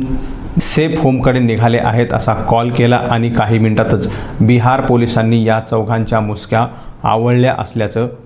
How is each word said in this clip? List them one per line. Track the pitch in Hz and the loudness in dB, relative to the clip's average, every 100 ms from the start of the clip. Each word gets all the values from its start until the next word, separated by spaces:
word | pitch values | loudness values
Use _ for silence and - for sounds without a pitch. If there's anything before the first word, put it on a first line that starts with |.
| 127 131 - - - - | 0 -4 -4 -8 -6 -2
सेफ | - 151 160 165 | 0 0 0 0
होमकडे | 135 127 127 127 | 0 2 2 2
निघाले | 120 110 113 117 | 2 2 2 2
आहेत | 113 117 120 | 0 0 0
असा | 120 - 107 - | 0 -2 -2 0
कॉल | 117 120 | 0 0
केला | 123 120 120 - | 2 2 2 0
आणि | 117 117 | -2 0
काही | 117 107 113 | 0 0 2
मिनिटातच | 110 107 110 104 95 - - - | 2 2 0 0 -2 -6 -6 0
बिहार | 110 123 120 135 | 2 4 4 2
पोलिसांनी | 135 120 117 117 113 117 | 2 2 2 0 2 2
या | 110 110 113 | 2 0 0
चौघांच्या | 113 107 113 107 113 | -2 0 -2 0 -2
मुसक्या | 104 101 - 113 123 - - - | -2 -6 -2 -2 -2 -6 -16 -6
आवळल्या | 110 110 120 123 127 | -2 0 2 2 2
असल्याचं | - - 113 104 110 120 - | 0 -4 -4 -4 -2 -4 -8